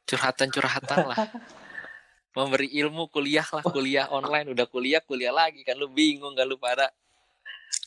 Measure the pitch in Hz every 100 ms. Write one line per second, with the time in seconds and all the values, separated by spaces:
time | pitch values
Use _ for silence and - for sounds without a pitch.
0 | - 135 131 - 135 139 131 135 131 147
1 | 139 123 214 240 - - - - - -
2 | _ _ _ 131 139 135 135 147 151 160
3 | 160 151 143 151 156 156 175 139 135 139
4 | 139 139 139 151 147 123 120 127 127 160
5 | - 131 123 147 160 143 131 127 143 131
6 | 156 143 143 131 131 131 123 127 135 _
7 | _ _ _ _ - - - -